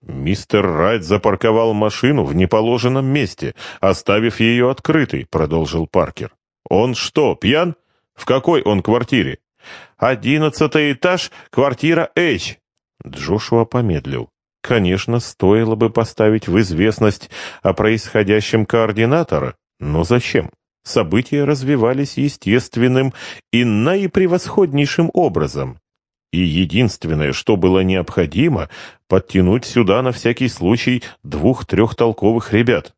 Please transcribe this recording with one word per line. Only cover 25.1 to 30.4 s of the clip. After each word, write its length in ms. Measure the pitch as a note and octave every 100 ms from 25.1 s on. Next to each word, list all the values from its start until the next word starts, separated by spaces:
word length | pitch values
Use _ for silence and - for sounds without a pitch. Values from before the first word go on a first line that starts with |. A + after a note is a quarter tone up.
образом. 640 | - D#3 E2 D2+ C#2+ C2 B1 _ _ _ _ _
И 80 | E2+
единственное, 920 | F2+ D#2 F2 F2+ B2 - D#2+ D#2 D2
что 240 | C2 - G#2
было 240 | F#2 F#2
необходимо, 880 | F#2 F#2 E2+ - E2 - D#3+ A2+ D#2 - - _ _
подтянуть 560 | F#2 - F#2+ F2+ A#2
сюда 380 | - B2 G2+ G#2+
на 100 | B2+
всякий 360 | A#2+ A#2 A#2